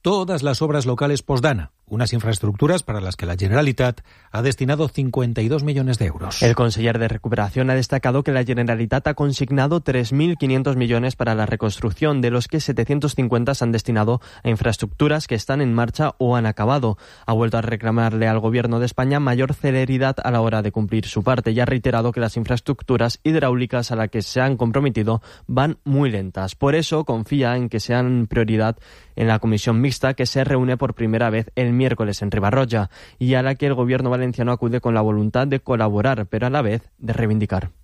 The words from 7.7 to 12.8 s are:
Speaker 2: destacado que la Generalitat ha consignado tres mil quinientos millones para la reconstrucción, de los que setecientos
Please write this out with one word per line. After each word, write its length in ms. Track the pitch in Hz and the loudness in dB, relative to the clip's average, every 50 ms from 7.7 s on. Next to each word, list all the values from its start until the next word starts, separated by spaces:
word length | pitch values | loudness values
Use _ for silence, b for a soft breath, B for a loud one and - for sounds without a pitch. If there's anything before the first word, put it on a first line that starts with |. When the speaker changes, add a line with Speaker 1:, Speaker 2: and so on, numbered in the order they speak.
| 131 | 0
Speaker 2:
destacado 480 | 131 127 - 139 131 - 127 123 143 143 | 0 0 0 -2 0 0 0 0 2 0
que 80 | 156 | 0
la 140 | 135 127 123 | 0 0 0
Generalitat 640 | 120 123 120 120 117 117 110 117 110 127 131 - | 0 0 0 0 0 0 -2 0 0 -2 -2 -2
ha 60 | 151 147 | -2 -2
consignado 680 | - 147 143 131 - 143 117 139 143 160 143 170 170 | 0 0 0 0 -2 -2 0 2 0 2 2 0 0
tres 320 | - - 127 127 120 110 135 | 0 0 0 0 0 0 0
mil 240 | 143 156 175 170 | 2 2 2 0
quinientos 400 | - 147 131 131 131 131 143 135 | 0 0 2 2 2 2 0 0
millones 400 | 127 123 117 120 117 123 131 127 | 0 2 2 2 0 0 -2 -2
para 180 | - 120 113 110 | -2 -2 0 0
la 120 | 107 107 | 0 0
reconstrucción, 760 | 104 113 107 117 107 - - - 110 87 - 151 151 147 135 | 0 0 0 -2 -2 -2 -2 -2 -4 0 0 0 2 2 2
de 100 | 123 120 | 2 2
los 160 | 120 123 120 | 0 0 -2
que 140 | - - 156 | 0 -2 -2
setecientos 540 | - - 131 117 | -2 -2 -2 -2